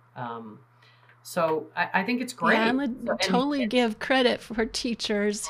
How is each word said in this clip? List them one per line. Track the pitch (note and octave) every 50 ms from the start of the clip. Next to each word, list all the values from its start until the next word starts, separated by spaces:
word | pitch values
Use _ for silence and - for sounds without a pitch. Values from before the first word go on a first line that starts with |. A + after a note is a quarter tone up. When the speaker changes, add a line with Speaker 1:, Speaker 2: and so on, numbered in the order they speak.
| _ _ _
Speaker 1:
Um, | B2+ B2+ A#2+ A#2 A#2 A2+ A2 G#2 C3 - _ _ _ _ - _ _ _ _ - _ _
so | - - F3+ E3 D#3+ D#3 D#3 - - -
I, | F3 F3 E3+ - F#3
I | F#3+
think | F#3+ B3 A#3+
it's | B3+ - -
great. | - F3 - G#3 A3+
Speaker 2:
Yeah, | A3+ A3+
I'm | B3 C4
a | C#4+ C4
Speaker 1:
So, | A#3 B3+ A#3 A3+
and | - A3+
Speaker 2:
totally | - F#3+ - B3 C4 C#4+ D4 C#4 B3+
Speaker 1:
and | A3
Speaker 2:
give | G#3+ B3 B3 A#3 G#3+ -
credit | - - C4+ C4 B3+ A#3+ A3+ -
for | - - A3+ A3+ A3+ B3+
teachers | - - - B3+ A#3 - - - A3 G#3 G3+ G#3 G#3 G#3 - -